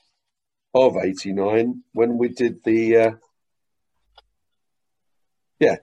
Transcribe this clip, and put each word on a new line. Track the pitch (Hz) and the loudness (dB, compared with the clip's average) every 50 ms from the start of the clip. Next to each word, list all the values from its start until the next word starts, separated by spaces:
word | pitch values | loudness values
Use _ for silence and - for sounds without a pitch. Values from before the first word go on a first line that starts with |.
| _ _ _ _ _ _ _ _ _ _ _ _ _ _ - | _ _ _ _ _ _ _ _ _ _ _ _ _ _ 0
of | 127 135 127 - 95 | 2 2 2 2 0
eighty-nine | 90 95 95 95 - 98 95 98 98 101 107 113 117 123 123 123 - _ - | -2 -4 -6 -6 -8 -8 -6 -4 -2 0 0 0 0 -2 -4 -8 -14 _ -2
when | 104 117 117 120 120 | -2 0 0 0 -2
we | 123 120 | -2 -4
did | 120 - 123 117 - - _ | -2 -2 -4 -4 -4 -4 _
the, | 113 113 113 113 113 113 117 | -2 0 0 2 2 4 4
uh... | 113 113 113 - _ _ _ _ _ _ _ _ _ _ _ _ _ _ _ _ _ _ _ _ _ _ _ _ _ _ _ _ _ _ _ _ _ _ _ _ _ _ _ _ _ _ _ _ _ _ _ _ | 4 2 0 -4 _ _ _ _ _ _ _ _ _ _ _ _ _ _ _ _ _ _ _ _ _ _ _ _ _ _ _ _ _ _ _ _ _ _ _ _ _ _ _ _ _ _ _ _ _ _ _ _
yeah, | 151 127 92 - | 0 0 0 -2